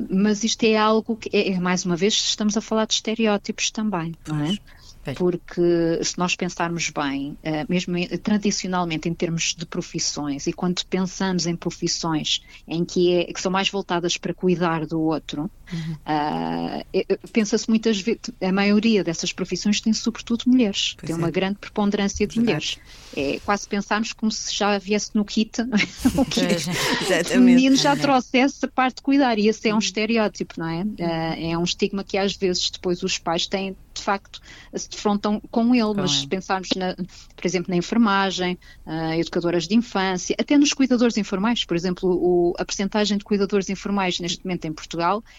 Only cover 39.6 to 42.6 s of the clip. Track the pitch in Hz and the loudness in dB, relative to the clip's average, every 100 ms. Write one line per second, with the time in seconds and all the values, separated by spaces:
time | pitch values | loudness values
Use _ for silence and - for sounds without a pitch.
39.6 | 165 226 226 196 190 185 - - - 294 | 2 2 2 0 0 0 -2 -2 2 4
40.6 | 294 - 262 247 240 220 196 190 214 240 | 4 2 2 4 2 2 -2 0 0 0
41.6 | - 170 185 180 185 180 175 175 175 - | -2 -2 -2 0 0 2 4 4 2 0